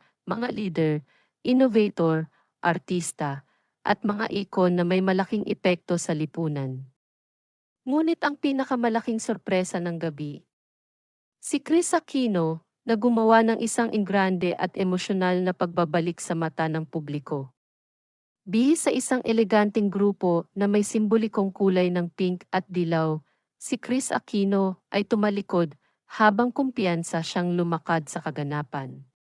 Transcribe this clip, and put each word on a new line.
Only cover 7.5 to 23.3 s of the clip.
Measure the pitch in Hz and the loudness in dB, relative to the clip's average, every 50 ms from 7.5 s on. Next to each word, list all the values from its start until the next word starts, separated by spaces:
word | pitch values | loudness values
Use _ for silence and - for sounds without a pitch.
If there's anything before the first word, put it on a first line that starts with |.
| _ _ _ _ _ _ | _ _ _ _ _ _
Ngunit | - 254 277 302 320 320 330 - | -6 -2 0 0 2 0 0 0
ang | - 294 294 - | -2 -4 -2 -2
pinakamalaking | - 277 269 262 262 - 262 240 233 233 220 226 - 247 226 220 | -2 -2 0 0 -2 -2 -2 0 0 0 0 -2 -2 -4 -4 -4
sorpresa | - - 214 - - - 196 185 185 - - 175 | -2 -4 -6 -6 -4 -2 0 0 0 -2 -4 -6
ng | 175 175 170 165 | -4 -4 -6 -4
gabi, | 170 165 147 143 151 147 143 - _ _ _ _ _ _ _ _ _ _ _ _ _ _ _ _ _ _ _ _ | -6 -6 -6 -6 -8 -10 -10 -12 _ _ _ _ _ _ _ _ _ _ _ _ _ _ _ _ _ _ _ _
si | - - - 277 | -8 -4 -4 -4
Chris | - - 311 349 339 - | 0 2 2 2 2 4
Aquino, | - 320 - - - 269 254 226 196 175 165 160 160 160 _ _ _ _ - | 0 0 0 0 -2 0 0 2 2 2 0 0 -2 -4 _ _ _ _ -2
na | 240 226 | -2 0
gumawa | 208 226 247 233 226 220 220 226 226 | 2 2 2 2 4 6 6 6 6
ng | 226 220 226 - | 6 4 2 0
isang | 233 220 - - 233 220 | -2 -2 0 0 -2 0
ingrande | - 214 196 180 196 202 190 190 190 175 180 175 - | 0 -2 0 2 2 2 2 2 0 0 0 -2 -2
at | - 185 180 - - | -2 -4 -4 -2 -2
emosyonal | 190 185 180 185 - - 196 190 185 180 185 180 | -2 0 0 -2 -2 -2 -2 0 2 2 2 2
na | 185 185 | 0 0
pagbabalik | 180 - 180 175 170 175 170 151 156 170 165 180 170 - | 0 -2 -2 -2 0 0 0 0 0 0 0 -2 -4 -6
sa | - - 170 165 | -6 -4 -4 -2
mata | 165 160 - - 160 160 | -4 -4 -2 -2 -2 -2
ng | 156 160 156 | -2 -4 -4
publiko. | - - 160 151 143 143 147 139 - 151 139 135 131 _ _ _ _ _ _ _ _ _ _ _ _ _ _ _ _ _ _ | -6 -8 -8 -6 -6 -8 -8 -6 -6 -6 -6 -6 -10 _ _ _ _ _ _ _ _ _ _ _ _ _ _ _ _ _ _
Bihis | - 190 180 220 254 285 330 - - | -8 -2 0 2 4 4 4 2 2
sa | 285 | 0
isang | - 254 - - 262 254 | 0 0 0 0 -2 -2
eleganteng | - - 226 226 226 185 226 208 208 208 - 226 202 | 0 0 2 2 2 4 4 4 4 4 2 0 0
grupo | 196 180 196 202 202 196 - - 180 170 170 - _ | 0 2 2 2 2 2 2 0 2 2 0 0 _
na | - 196 202 | -4 -2 0
may | 202 202 208 | 2 2 2
simbolikong | 202 - - 220 214 202 226 226 220 214 - 214 196 190 185 | 0 0 0 0 2 2 2 2 2 0 0 0 -2 -2 0
kulay | - 202 190 185 185 180 180 180 | 0 2 2 4 4 2 2 0
ng | 180 175 170 | 0 -2 -4
pink | - - 190 180 180 175 - - | -4 -2 -2 -2 -2 -4 -6 -6
at | - 185 185 | -6 -6 -4
dilaw, | - 180 180 175 165 165 160 160 156 156 156 - _ | -4 -2 -2 0 0 2 0 2 0 -2 -4 -6 _